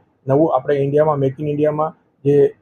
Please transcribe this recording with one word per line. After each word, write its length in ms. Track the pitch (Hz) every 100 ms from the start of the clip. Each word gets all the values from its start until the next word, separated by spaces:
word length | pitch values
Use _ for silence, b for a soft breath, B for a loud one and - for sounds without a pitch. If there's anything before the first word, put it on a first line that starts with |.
| _ _ 135
નવું 280 | 139 165 131
આપણે 200 | 143 143
ઇન્ડિયામાં, 420 | 139 147 156 143
મેક 180 | 135 135
ઇન 80 | 151
ઇન્ડિયામાં 480 | 147 151 151 160 - _ _ 139
જે 280 | 143 139 -